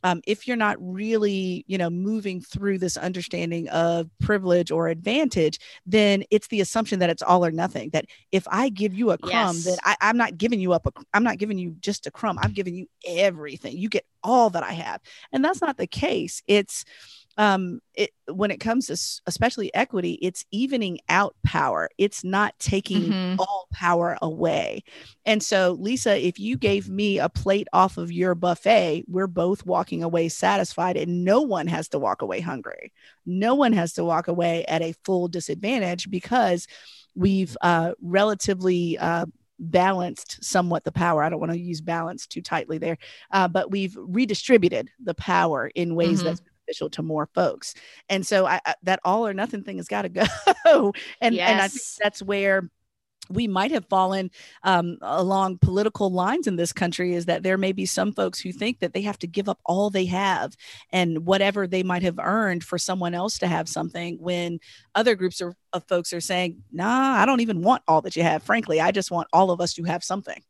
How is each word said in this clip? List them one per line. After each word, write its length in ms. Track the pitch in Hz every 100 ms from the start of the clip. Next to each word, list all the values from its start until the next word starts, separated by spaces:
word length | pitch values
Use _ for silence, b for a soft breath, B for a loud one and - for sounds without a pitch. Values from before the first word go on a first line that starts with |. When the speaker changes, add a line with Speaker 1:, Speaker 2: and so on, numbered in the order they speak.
Speaker 1:
um, 160 | 185 170 -
if 220 | - -
you're 80 | 240
not 200 | 214 -
really, 840 | 180 185 214 226 208 196 185 180 -
you 100 | 190
know, 100 | 175
moving 520 | 175 190 220 202 185
through 380 | - - 202 190
this 180 | 180 -
understanding 720 | 180 180 170 170 170 170 165
of 420 | 160 170 170 165 _
privilege 520 | - 208 185 175 170
or 160 | 160 165
advantage, 720 | 165 175 247 302 196 156 165 B B -
then 380 | 214 208 196 -
it's 160 | 214 -
the 120 | 220
assumption 380 | 185 - 202 196
that 120 | 180
it's 120 | 170
all 220 | - 180
or 80 | 175
nothing, 380 | 160 180 156 117
that 160 | 156 - B B
if 120 | 190 -
I 180 | 190 262
give 240 | 196 208
you 180 | 185 233
a 60 | 160
crumb, 360 | - 185 208
Speaker 2:
Yes. 100 | 170
Speaker 1:
then 120 | 165 180
I, 120 | - 208
I'm 160 | 208 233
not 200 | 226 175
giving 220 | 214 233
you 140 | 185
up 140 | 170 -
a 40 |
cr-, 140 | - -
I'm 80 | 202
not 160 | 233 202
giving 180 | 208 202
you 200 | 175 165
just 300 | - 202 -
a 20 |
crumb. 260 | - 220 180
I'm 100 | 202
giving 220 | 202 185
you 120 | 175 185 _ -
everything. 720 | 170 196 170 147 135 - 170
You 100 | 208
get 160 | 202 - _
all 260 | 208 247 226
that 140 | 170
I 80 | 151
have. 280 | 165 165 - _ B B
And 120 | 262
that's 160 | 285 381
not 160 | 330 277
the 100 | 180
case. 560 | - - - 180 - -
It's, 360 | 202 202 - - B B B B -
um, 420 | 208 190 180 170 _
it, 160 | - 202 _ -
when 200 | 180 208
it 100 | 185
comes 280 | 226 240 -
to 40 |
s-, 300 | 165 - - -
especially 480 | 175 233 254 202
equity, 440 | - 262 208 180 170
it's 240 | 180 180 -
evening 480 | 202 262 269 202 170 _
out 260 | 175 202 -
power. 460 | - - 139 87 82 _
It's 260 | 202 -
not 360 | 185 190 208 -
taking 460 | - 196 - 190
Speaker 2:
Mm-hmm. 360 | 170 190 180 185
Speaker 1:
all 280 | 185 202 185
power 460 | - 175 175 170 -
away. 640 | 160 160 170 156 - 52 - B B B
And 180 | - 214
so, 360 | - 196 185 180
Lisa, 340 | 196 254 - 196
if 160 | 180 -
you 200 | 202 254
gave 320 | 214 202 196
me 280 | 190 208 196
a 120 | 165
plate 380 | - - 202 214
off 240 | 180 190 -
of 160 | 170
your 220 | 170 185
buffet, 680 | 175 180 170 196 220 180 156 -
we're 180 | 180 190
both 380 | 175 170 202
walking 380 | 180 180 160 170
away 260 | 165 170 165
satisfied, 680 | - 190 202 180 - 175 180
and 260 | 175 175
no 160 | 180 214
one 260 | 285 190 156
has 200 | 160 165
to 100 | -
walk 220 | 120 92
away 200 | 104 92
hungry. 520 | 170 135 101 50 - _ b b
No 300 | - 180 214
one 180 | 269 247
has 220 | 214 170
to 100 | -
walk 240 | 170 165 175
away 380 | 175 175 165 165
at 160 | 165
a 120 | 165 165
full 240 | - 190 175
disadvantage 840 | 170 - 165 202 254 190 175 190
because 560 | 190 - 247 214 175 - B B B B
we've, 420 | - 185 196 180 117
uh, 300 | 175 170 165 -
relatively, 960 | 175 185 208 202 - 190 185 180 175 165
uh, 260 | 170 170 170 - _ _
balanced 840 | 165 180 185 190 175 - - -
somewhat 400 | - 190 180 170
the 80 | -
power. 300 | - 175 156
I 80 | 151
don't 100 | 160
wanna 140 | 160
use 260 | 170 175 165
balance 460 | 160 170 165 180 -
too 160 | -
tightly 340 | 175 165 - 160
there, 220 | 156 165 B B B
uh, 180 | 196 185
but 220 | 180 -
we've 260 | 196 190 202
redistributed 920 | 123 185 247 202 - 240 175 139 - _
the 120 | 226
power 560 | 226 - 175 170 143 113
in 200 | - 170
ways 240 | 165 170 -
Speaker 2:
Mm-hmm. 80 | 175
Speaker 1:
that's 120 | 175 _ _ -
beneficial 240 | 160 156
to 120 | -
more 260 | 160 156 -
folks. 400 | - 175 - - - B B _
And 160 | 190 180
so 200 | 202 185
I, 140 | 160
I, 100 | - -
that 160 | 175 190
all 220 | 185 202 226
or 80 |
nothing 280 | 190 220 208
thing 120 | 196 185
has 100 | 175
gotta 200 | 208 196
<laughs> 560 | 180 - - - 359
go. 300 | - 311 208 202 B B
And, 160 | 233 226
and 220 | 180 220
I 80 | 196
think 60 | 254
Speaker 2:
Yes. 160 | - -
Speaker 1:
that's 220 | 208 -
where 480 | 196 202 196 196 180 _ _ _ _ _ -
we 160 | 185 233
might 240 | 185 208
have 160 | 294 175
fallen, 420 | 190 185 190 190 B B B
um, 340 | - 185 175 170
along 580 | 95 151 185 190 190 180
political 520 | - 185 214 - 202
lines 360 | 180 180 277 269
in 100 | 180
this 160 | 170
country, 420 | - 175 165 180
is 120 | 175 170
that 160 | 165
there 120 | 185 190
may 140 | 196
be 140 | 190 190
some 260 | - 208
folks 280 | 202 190 -
who 120 | 185
think 280 | 175 214 247
that 120 | 175
they 60 | 180
have 160 | 202 196
to 60 | 180
give 200 | 170 196
up 100 | -
all 260 | - 180 208
they 140 | 190 185
have 480 | 180 196 185 - - B B B
and 340 | 185 175 160
whatever 420 | 170 196 196 202 190
they 160 | 185
might 180 | 185 180
have 160 | 185 165
earned 440 | - 208 208 175
for 140 | 165 180
someone 360 | - 185 175
else 240 | 175 196 -
to 80 | 185
have 220 | 170 160
something, 500 | - 165 170 170 165
when 380 | 165 175 175 170 B B B -
other 180 | 226
groups 260 | 208 185 -
are, 140 | 175 175 _
of 120 | 180 -
folks 240 | 180 170
are 80 | 175
saying, 420 | - 180 180 170 -
"Nah, 420 | 190 190 254 269 254
I 80 |
don't 160 | 214 262
even 220 | 233 190
want 200 | 180 254 -
all 160 | 160
that 140 | 185 160
you 80 |
have. 180 | 165 156
Frankly, 380 | - 233 220 160
I 100 | 165
just 200 | 202 185
want 160 | 170 -
all 180 | 165 190
of 80 | 170
us 120 | 175
to 100 | -
have 180 | 170 175
something." 380 | - 190 - - _